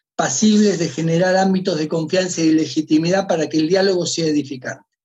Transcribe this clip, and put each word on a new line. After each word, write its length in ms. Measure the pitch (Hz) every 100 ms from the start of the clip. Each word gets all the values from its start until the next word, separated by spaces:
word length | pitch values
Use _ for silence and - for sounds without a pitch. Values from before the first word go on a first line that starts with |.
| _
pasibles 640 | - 160 - 214 208 208 170
de 100 | 160
generar 480 | 131 165 165 185 185
ámbitos 420 | 190 185 185 156
de 100 | 156
confianza 540 | 165 156 185 180 170
y 100 | 160
legitimidad 760 | 156 151 160 151 156 165 190 190
para 220 | 170 147
que 100 | 156
el 100 | 156
diálogo 380 | 190 196 180 165
sea 200 | - 160
edificante. 580 | 147 131 131 127 98 _ _